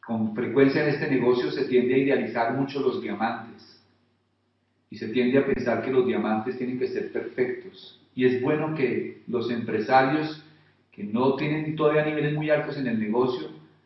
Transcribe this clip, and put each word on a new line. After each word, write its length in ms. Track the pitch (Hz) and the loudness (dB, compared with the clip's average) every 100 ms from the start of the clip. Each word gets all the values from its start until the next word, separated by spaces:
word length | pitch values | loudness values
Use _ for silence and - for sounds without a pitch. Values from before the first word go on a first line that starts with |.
| - | -6
Con 300 | 113 110 - | -4 -4 -2
frecuencia 480 | 117 120 139 156 | 0 4 4 4
en 60 | 151 | 0
este 200 | - - | 0 0
negocio 420 | 131 123 123 - | 2 4 2 2
se 140 | - 135 | -2 2
tiende 300 | 123 117 135 | 2 4 2
a 20 | |
idealizar 580 | 139 123 113 117 117 135 | 4 2 0 -2 0 0
mucho 240 | 139 143 | -2 0
los 220 | 127 113 | -2 -2
diamantes 800 | 107 101 110 - - - - - _ _ _ _ _ _ _ _ _ _ _ | -6 -4 -4 -4 -10 -18 -20 -20 _ _ _ _ _ _ _ _ _ _ _
y 80 | - | -12
se 100 | 110 | -4
tiende 300 | 123 123 139 | 0 4 4
a 60 | 135 | 2
pensar 380 | 123 120 113 | 0 0 -2
que 80 | 131 | 0
los 140 | 131 120 | 2 2
diamantes 520 | 104 110 110 123 127 | 0 0 -2 -2 -6
tienen 200 | 123 127 | -6 -4
que 100 | 131 | -4
ser 240 | 123 - | -4 -4
perfectos. 880 | 117 - - 123 - - - - - _ | -6 -6 -2 -2 -2 -10 -20 -20 -20 _
Y 120 | - 127 | 2 2
es 160 | 127 | 4
bueno 340 | 156 151 156 156 | 0 0 -2 -2
que 480 | 120 107 - - - | 0 -2 -4 -10 -6
los 220 | 120 117 | -4 -2
empresarios 920 | 113 - - - 131 139 151 151 - - _ _ _ _ | -4 -2 -4 4 4 4 0 -2 -8 -16 _ _ _ _
que 120 | - | -12
no 320 | 104 110 135 135 | -6 0 2 2
tienen 400 | 147 156 156 - | 0 -2 -4 2
todavía 300 | 151 156 151 | 2 4 2
niveles 280 | 151 147 | 0 -2
muy 180 | 151 151 | -2 0
altos 260 | 147 - 139 | 0 0 -4
en 100 | 127 | -4
el 120 | 110 | -2
negocio 500 | 107 117 127 - 101 - - _ | 0 0 0 0 -8 -14 -20 _